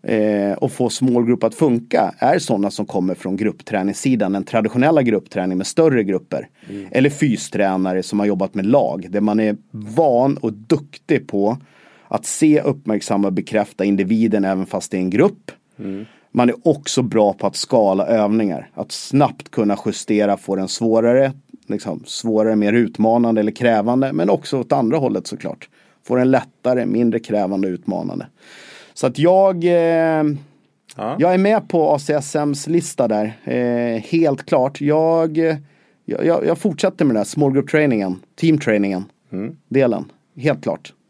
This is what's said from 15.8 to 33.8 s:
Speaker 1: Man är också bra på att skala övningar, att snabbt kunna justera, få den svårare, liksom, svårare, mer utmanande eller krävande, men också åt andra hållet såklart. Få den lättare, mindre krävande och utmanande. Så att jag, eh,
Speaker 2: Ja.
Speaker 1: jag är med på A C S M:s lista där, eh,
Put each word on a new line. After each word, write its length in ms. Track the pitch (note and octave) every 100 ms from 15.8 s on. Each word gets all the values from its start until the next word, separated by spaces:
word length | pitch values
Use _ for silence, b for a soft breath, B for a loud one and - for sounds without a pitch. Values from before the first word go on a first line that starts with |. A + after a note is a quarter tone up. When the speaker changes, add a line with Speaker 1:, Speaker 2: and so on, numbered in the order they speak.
| G2 G2 A2 B B
Speaker 1:
Man 160 | - B2
är 200 | A#2 E3+
också 340 | D3 - -
bra 300 | B2 A2 G#2
på 140 | G2 G2+
att 100 | -
skala 500 | - B2 G2+ F#2+ F#2+
övningar, 640 | A2+ G#2 A2 G#2 D2 -
att 180 | - -
snabbt 580 | - - C3+ C#3 - -
kunna 260 | - G#2 G2+ A2
justera, 500 | F#2+ - G#2+ G#2 G2
få 200 | - G2
den 120 | F#2+
svårare, 640 | - A#2 A2+ A#2 B2+ C3+ C#3 _ - -
liksom, 360 | G2+ G#2+ D#2 -
svårare, 500 | - A#2 G#2+ A2 G#2+
mer 160 | G#2
utmanande 680 | A#2 A2 - A2 A#2 A#2 A2
eller 120 | G#2+
krävande, 600 | A2 A#2+ A2 G#2+ B2+ C3+
men 180 | D3+ F#3
också 280 | G3 - C3+
åt 120 | A#2
andra 260 | C#3 A#2 D3+
hållet 280 | B2+ F#2+ -
såklart. 420 | - - - - b b b -
Få 100 | B2
den 140 | B2+
lättare, 560 | C3 - _ B2 B2+ G#2
mindre 340 | G#2+ A#2+ A2+
krävande 480 | - G#2 F#2+ G2 F#2+
och 40 |
utmanande. 540 | F2 F2 F2+ F2+ F2+ - B B B B B B
Så 120 | - C3
att 120 | B2
jag, 460 | D#3+ F#3+ G3 F3+
eh, 600 | E3+ F3 E3 E3 E3 D#3+ D3+ C#3+ C#3+ B _ _ _ -
Speaker 2:
Ja. 200 | G#2+ C#3
Speaker 1:
jag 160 | E3
är 40 | F#3
med 300 | G3 G#3+ -
på 220 | F3 D3+
A 40 | D3
C 140 | C#3+
S 240 | D3 C#3+ D3+
M:s 300 | D3 C#3+ D3
lista 400 | E3+ E3+ - A#2+
där, 240 | G#2+ G#2+ G#2+
eh, 580 | - B2 B2 A#2+